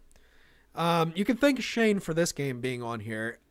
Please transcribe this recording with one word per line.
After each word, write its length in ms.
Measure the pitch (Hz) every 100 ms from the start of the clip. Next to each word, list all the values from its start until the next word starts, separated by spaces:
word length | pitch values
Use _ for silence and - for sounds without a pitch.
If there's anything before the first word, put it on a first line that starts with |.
| - - _ _ _ _ _
Um, 380 | - 170 170 165 170
you 80 | 208
can 100 | 233
thank 260 | 285 262
Shane 380 | - 233 220 202
for 140 | -
this 180 | 160 170
game 300 | - 139 120
being 200 | 131 123
on 200 | 117 117
here. 380 | 104 110 113 - _